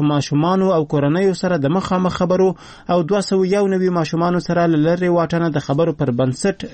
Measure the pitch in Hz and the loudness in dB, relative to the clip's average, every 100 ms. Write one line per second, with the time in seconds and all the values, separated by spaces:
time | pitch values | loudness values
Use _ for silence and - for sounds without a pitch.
0 | 151 147 139 147 165 190 190 170 151 151 | 0 0 0 0 2 2 2 0 0 0
1 | 143 165 196 175 185 175 139 185 185 185 | 0 2 0 0 -2 0 0 -2 -2 -2
2 | 185 - 175 185 190 175 - - - 175 | -2 0 0 2 2 0 -12 -20 -2 -2
3 | 156 202 190 190 185 202 196 190 185 175 | 0 -2 0 0 2 2 0 0 0 0
4 | 151 165 175 175 - 175 170 160 156 175 | -2 -2 0 0 0 0 2 2 2 0
5 | 180 175 160 170 170 147 143 143 165 151 | 0 0 0 0 0 -2 -2 0 0 0
6 | 139 120 131 131 202 190 - | -2 0 -2 0 -4 -4 -8